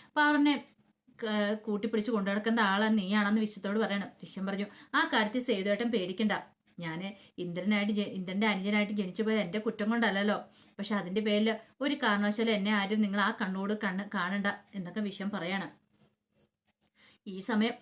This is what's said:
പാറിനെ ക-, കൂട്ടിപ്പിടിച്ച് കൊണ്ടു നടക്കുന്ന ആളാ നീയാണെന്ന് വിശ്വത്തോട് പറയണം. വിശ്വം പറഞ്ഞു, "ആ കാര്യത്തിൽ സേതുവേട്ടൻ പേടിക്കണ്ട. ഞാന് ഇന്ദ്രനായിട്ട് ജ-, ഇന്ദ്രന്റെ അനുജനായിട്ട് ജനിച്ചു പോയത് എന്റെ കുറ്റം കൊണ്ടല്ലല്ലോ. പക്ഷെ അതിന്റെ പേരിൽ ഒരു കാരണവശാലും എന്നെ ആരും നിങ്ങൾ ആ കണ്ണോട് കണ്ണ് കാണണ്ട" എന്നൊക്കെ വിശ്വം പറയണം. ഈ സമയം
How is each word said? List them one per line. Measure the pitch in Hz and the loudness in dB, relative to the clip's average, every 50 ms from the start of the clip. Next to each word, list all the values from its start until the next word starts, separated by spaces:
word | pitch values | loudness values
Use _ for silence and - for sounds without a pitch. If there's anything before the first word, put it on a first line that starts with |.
| - - _ | -20 -4 _
പാറിനെ | 302 294 294 302 302 294 294 285 240 - - _ _ _ _ _ _ _ _ _ - - | 4 4 6 6 6 6 4 4 2 -2 -8 _ _ _ _ _ _ _ _ _ -8 -4
ക-, | 220 214 214 208 202 214 | -2 0 2 2 2 0
കൂട്ടിപ്പിടിച്ച് | 214 - 226 208 202 202 226 214 220 208 254 | -2 -2 -2 -2 -2 -2 0 0 0 0 0
കൊണ്ടു | 233 214 190 196 | 0 0 0 0
നടക്കുന്ന | 196 208 208 226 233 233 | 0 0 0 2 2 4
ആളാ | 220 196 190 196 214 214 | 4 4 4 4 4 4
നീയാണെന്ന് | 220 220 190 185 202 214 208 202 208 220 | 2 2 2 2 2 2 4 4 4 2
വിശ്വത്തോട് | 220 214 - 196 - 196 202 220 | 2 0 -2 -4 -4 -2 0 0
പറയണം. | 220 196 202 202 190 - | 0 0 0 -2 -4 -6
വിശ്വം | - - - - - 190 190 | -10 -14 -14 -12 -8 -6 -4
പറഞ്ഞു, | 196 196 196 202 202 - - - - - | -4 -2 -4 -4 -6 -8 -14 -14 -4 0
"ആ | 285 320 320 294 | 0 0 2 2
കാര്യത്തിൽ | 240 214 208 214 254 | 2 2 2 0 0
സേതുവേട്ടൻ | 254 262 233 190 190 202 202 202 240 240 | 0 0 0 0 2 0 0 0 0 0
പേടിക്കണ്ട. | 226 214 180 185 190 - 220 208 196 - - - _ _ _ _ _ - | 0 0 0 -2 -2 0 0 0 0 -2 -4 -10 _ _ _ _ _ -10
ഞാന് | 170 165 160 165 190 196 202 - - - _ - | -8 -8 -6 -6 -8 -8 -10 -12 -18 -18 _ -8
ഇന്ദ്രനായിട്ട് | 180 175 170 175 175 202 214 208 202 202 220 | -8 -6 -6 -4 -2 0 0 2 0 0 0
ജ-, | 202 | 0
ഇന്ദ്രന്റെ | 202 - - 190 185 175 185 196 220 220 | -2 -2 -4 -6 -6 -4 -2 0 2 2
അനുജനായിട്ട് | 202 190 185 202 208 208 208 202 214 | 2 0 0 0 2 2 2 0 0
ജനിച്ചു | 208 196 185 180 - 214 | -2 -4 -4 -4 -2 0
പോയത് | 214 220 214 | 0 0 0
എന്റെ | 196 175 170 214 | 0 -2 -4 -2
കുറ്റം | 214 233 220 - 214 208 | -2 -4 -4 -2 -2 0
കൊണ്ടല്ലല്ലോ. | 226 233 233 208 190 190 202 214 202 180 - - - - - - _ - | 2 2 2 2 2 2 2 2 0 0 -4 -8 -18 -20 -20 -20 _ -10
പക്ഷെ | 202 - 220 | -4 -2 -2
അതിന്റെ | 202 180 180 185 214 | -2 -2 -2 -2 -2
പേരിൽ | 214 220 208 208 214 220 220 214 - - _ _ | 0 2 2 4 4 2 0 -2 -6 -14 _ _
ഒരു | 262 294 294 | -2 -2 -2
കാരണവശാലും | 262 - 226 208 202 208 208 208 220 226 226 220 | 0 0 2 2 2 2 0 0 0 2 2 2
എന്നെ | 196 190 208 | 2 2 2
ആരും | 214 208 196 196 214 214 | 2 2 2 2 2 2
നിങ്ങൾ | 214 202 196 208 | 2 2 2 2
ആ | 196 202 240 - | 2 0 0 -2
കണ്ണോട് | 226 185 190 190 196 202 214 208 220 | -4 -4 -2 -2 -2 -2 -2 -2 -2
കണ്ണ് | 196 185 185 202 208 - | -2 -2 -4 -6 -4 -4
കാണണ്ട" | 196 175 180 190 202 190 202 202 - - _ - | -4 -2 -2 -2 -2 -2 -2 -4 -4 -10 _ -12
എന്നൊക്കെ | 202 180 175 170 220 | -10 -10 -8 -6 -4
വിശ്വം | 214 202 190 - 196 202 | -4 -4 -4 -4 -6 -4
പറയണം. | 208 190 165 170 190 196 170 - - - _ _ _ _ _ _ _ _ _ _ _ _ _ _ _ _ _ _ _ _ _ _ _ _ - - - _ _ - | -4 -4 -4 -4 -4 -4 -4 -6 -10 -16 _ _ _ _ _ _ _ _ _ _ _ _ _ _ _ _ _ _ _ _ _ _ _ _ -20 -20 -20 _ _ -12
ഈ | 185 190 | -8 -6
സമയം | 190 - 226 208 214 226 - - | -2 0 2 2 2 2 0 -4